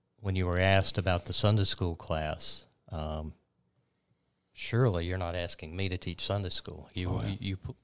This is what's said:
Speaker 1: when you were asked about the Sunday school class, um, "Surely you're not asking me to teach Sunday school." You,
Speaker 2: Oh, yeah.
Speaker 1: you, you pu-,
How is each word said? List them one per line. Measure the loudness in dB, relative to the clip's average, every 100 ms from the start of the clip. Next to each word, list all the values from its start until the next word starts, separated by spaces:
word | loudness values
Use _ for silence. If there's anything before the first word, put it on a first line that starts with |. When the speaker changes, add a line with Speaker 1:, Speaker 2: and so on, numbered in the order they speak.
| _ _
Speaker 1:
when | -2 0
you | 2
were | 4
asked | 6 6 4 0
about | 2 0
the | 0
Sunday | 2 4 4
school | 2 0 -2 -4
class, | -4 -2 -2 -4 -6 -8 -12 _ _
um, | -6 -4 -6 -8 -12 _ _ _ _ _ _ _ _ _ _ _
"Surely | -12 -2 4 4 4 0
you're | -2
not | -2
asking | -2 -4 -6 -8
me | -4 -2
to | -2
teach | -4 -6
Sunday | -2 -2 -2
school." | -4 -6 -12 -10
You, | -4 -2
Speaker 2:
Oh, | 0
yeah. | -2
Speaker 1:
you, | -2
you | -4 -4
pu-, | -8 -14